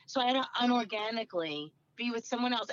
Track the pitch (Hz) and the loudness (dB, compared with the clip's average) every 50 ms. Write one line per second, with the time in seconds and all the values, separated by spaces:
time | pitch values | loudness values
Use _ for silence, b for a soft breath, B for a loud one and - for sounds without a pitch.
0 | b - - 269 247 247 262 269 262 - - - 240 247 247 240 226 190 214 208 | b -4 0 2 4 4 4 2 0 0 0 2 4 4 4 4 2 0 -2 -4
1 | 214 220 233 226 220 - 190 175 165 156 147 147 151 151 - _ _ _ _ - | -2 -2 -2 -2 -4 -2 -2 -2 -2 -2 -2 -4 -6 -8 -12 _ _ _ _ -4
2 | 240 240 233 226 226 - 262 240 247 247 247 226 220 - | -4 -2 -2 -4 -4 -4 -2 0 0 0 0 0 -2 -4